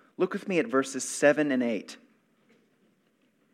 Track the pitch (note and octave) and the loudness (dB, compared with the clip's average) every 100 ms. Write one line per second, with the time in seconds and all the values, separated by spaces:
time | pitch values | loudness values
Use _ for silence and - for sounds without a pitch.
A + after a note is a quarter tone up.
0 | _ - F#3 G3+ G#3 F3 A2+ C3 C3+ B2+ | _ -4 -4 -2 -2 0 2 0 0 -4
1 | - - D3 D3 D3 B2+ A#2+ G#2 - - | -8 2 4 4 2 0 0 -2 -6 -18
2 | _ _ _ _ _ _ _ _ _ _ | _ _ _ _ _ _ _ _ _ _
3 | _ _ _ _ _ | _ _ _ _ _